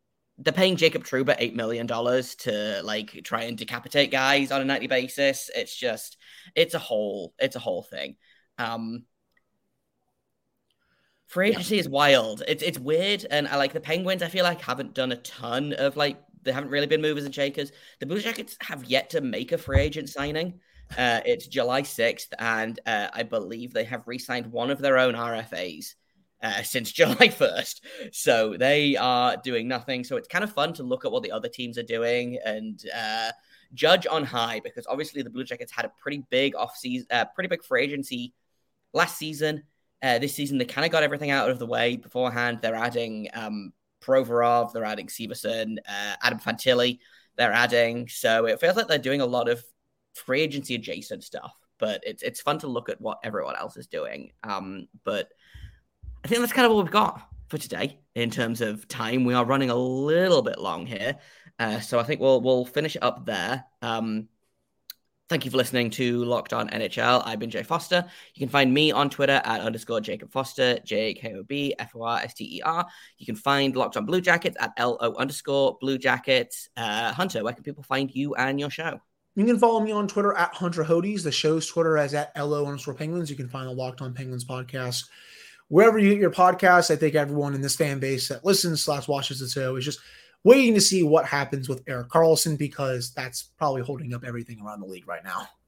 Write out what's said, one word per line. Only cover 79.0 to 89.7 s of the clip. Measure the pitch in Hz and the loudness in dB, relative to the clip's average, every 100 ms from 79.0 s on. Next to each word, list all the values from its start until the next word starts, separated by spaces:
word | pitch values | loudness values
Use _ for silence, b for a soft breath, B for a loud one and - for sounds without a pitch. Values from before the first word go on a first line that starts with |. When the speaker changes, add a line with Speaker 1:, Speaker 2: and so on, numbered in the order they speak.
| - _ _ - | -14 _ _ 2
Speaker 2:
You | 220 | 4
can | 240 | 6
follow | 240 220 | 4 4
me | 214 | 2
on | 208 202 | 0 -2
Twitter | - 202 | 0 2
at | 196 175 | 2 0
Hunter | - 180 165 | 0 -2 -2
Hodes. | 156 170 190 208 | 2 2 2 -2
The | 165 | -2
show's | 127 156 160 156 | 0 2 0 0
Twitter | - 160 156 | 0 2 2
is | 143 | 0
at | 147 147 - | -2 -4 -6
L | 147 | -2
O | 147 143 | 0 -2
underscore | 143 - | -4 -8
Penguins. | 131 151 175 160 | -8 -6 -4 -6
You | 139 | -8
can | 123 | -8
find | 131 131 | -8 -8
the | |
Locked | 127 127 123 | -6 -6 -6
On | 131 | -10
Penguins | 123 131 123 120 | -8 -8 -8 -8
podcast | 127 123 135 127 120 - B B B B B _ | -8 -8 -6 -4 -6 -8 B B B B B _
wherever | 151 226 220 | 8 10 8
you | 202 | 6
get | 208 | 6
your | 185 | 4
podcasts. | - 180 180 185 180 170 | 6 6 8 8 8 6
I | 151 | 4
think | 156 151 | 4 2
everyone | 143 147 143 139 | 2 0 -2 -2
in | |
this | 139 - | -2 0
fan | 151 139 | 0 0
base | 135 135 - | -2 -2 -4
that | 127 190 | -2 2
listens | 202 175 156 | 2 2 0
slash | - 143 135 | 0 -2 0
watches | 139 135 131 | -2 -2 -6
the | 131 | -6
show | 143 131 | -4 -2